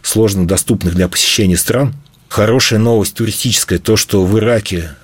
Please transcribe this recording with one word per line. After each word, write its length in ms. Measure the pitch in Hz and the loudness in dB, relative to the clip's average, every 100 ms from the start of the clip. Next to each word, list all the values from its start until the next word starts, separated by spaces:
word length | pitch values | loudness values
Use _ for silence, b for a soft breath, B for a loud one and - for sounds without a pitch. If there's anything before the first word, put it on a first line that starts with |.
сложно 460 | - 107 110 98 87 | -4 0 2 2 0
доступных 480 | 92 - 107 90 85 | 0 0 -2 0 0
для 120 | 90 | 0
посещения 500 | - - - 101 87 | 0 -2 0 2 0
стран. 360 | - 117 139 - - _ _ | 0 0 -2 -4 -14 _ _
Хорошая 500 | - 107 127 - 110 | -2 2 2 2 2
новость 340 | 113 117 95 - | 2 2 0 -2
туристическая, 640 | 113 104 123 110 - 90 | -4 -2 -2 -2 -2 -2
то, 160 | - 107 | 2 0
что 300 | - 101 92 | 2 0 2
в 120 | 107 | 2
Ираке 540 | 107 117 - 90 80 71 | 2 0 -2 -6 -8 -14